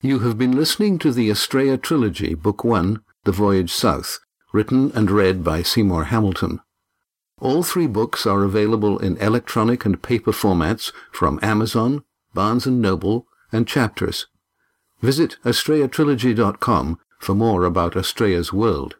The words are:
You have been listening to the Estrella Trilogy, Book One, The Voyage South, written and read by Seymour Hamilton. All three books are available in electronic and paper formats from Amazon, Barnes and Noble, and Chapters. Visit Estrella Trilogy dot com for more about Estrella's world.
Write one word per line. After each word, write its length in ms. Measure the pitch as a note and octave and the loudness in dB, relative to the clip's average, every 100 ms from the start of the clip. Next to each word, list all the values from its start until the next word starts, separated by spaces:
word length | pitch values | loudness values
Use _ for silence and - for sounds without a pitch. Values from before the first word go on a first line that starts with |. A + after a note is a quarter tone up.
You 200 | C3 C3+ | 0 0
have 180 | A#2 A2 | 0 0
been 180 | B2+ B2+ | 0 2
listening 420 | D#3 - G#3 F3+ | 0 0 0 2
to 120 | D#3+ | 0
the 160 | B2 A2+ | 2 0
Estrella 480 | G#2 - C3+ C3+ C3 | 0 -2 0 0 0
Trilogy, 580 | - D#3+ A2 E2 G2 | 0 0 0 -2 -4
Book 300 | D#2+ F#2 G2+ | -2 -2 -2
One, 380 | A#2 A2+ F2 A2+ _ _ | 0 2 2 -2 _ _
The 80 | - | -2
Voyage 400 | F2+ G#2 G2 F2 | 0 2 2 0
South, 480 | - F#2 C#2+ - - _ _ _ | 0 0 0 -4 -12 _ _ _
written 380 | G#2 G#2+ C3 C3+ | -2 0 2 2
and 160 | - G#2 | 2 2
read 340 | G2+ F#2+ F#2+ | 4 2 2
by 180 | E2 D#2+ | 0 -2
Seymour 420 | F2 - G#2 E2+ | 0 2 2 2
Hamilton. 560 | D#2 A2+ G#2+ F2+ F#2+ E2 _ _ _ _ _ _ _ _ | 0 0 0 0 -4 -6 _ _ _ _ _ _ _ _
All 240 | B2+ D3 | -2 0
three 240 | E3+ F3+ D#3+ | 0 0 0
books 380 | G#2 A#2 - | 0 -2 -2
are 180 | A2+ G2+ | 0 2
available 560 | G2 G#2 G#2+ A2 G#2 G2 | 2 2 2 2 2 0
in 200 | F#2+ E2+ | -2 0
electronic 680 | G2 A#2 - - A2 B2 | 0 0 -2 0 0 0
and 160 | A2 F#2 | 0 -2
paper 320 | - A#2+ - | 0 -2 0
formats 600 | G#2+ G#2+ F2+ D#2+ - - - - | 0 2 2 0 -2 -6 -14 -18
from 260 | - F2 C#2+ | -4 -2 0
Amazon, 600 | G2+ G#2+ A2 A#2+ A2+ C#3+ - _ _ | 0 0 0 0 0 -2 -6 _ _
Barnes 340 | - G2+ A#2+ C3+ | -4 0 0 0
and 140 | B2+ | 0
Noble, 460 | G#2+ F#2 F2+ A2+ - _ _ | 2 0 0 -2 -4 _ _
and 140 | A2+ A2+ | -2 0
Chapters. 600 | - A2+ - - - - _ _ _ _ _ _ _ | 0 -2 -2 -6 -6 -12 _ _ _ _ _ _ _
Visit 340 | A2+ C3+ D#3 - | -2 0 0 -2
Estrella 440 | A#2+ A#2+ - D#3 C3+ | -2 -2 0 0 0
Trilogy 440 | - D3 C3+ B2 | 0 0 2 0
dot 280 | A2 G#2 - | 2 0 0
com 380 | - G2+ C2+ E2 _ _ | -2 0 0 -6 _ _
for 160 | - | -2
more 300 | G2 A2+ G2 | 0 2 2
about 320 | F2+ F2 E2+ F2+ | 0 0 -2 -2
Estrella's 560 | F#2+ - A2 F2 E2 | -6 -2 0 0 -2
world. 440 | F#2+ A2+ D#2+ C2+ - | 0 0 0 -4 -12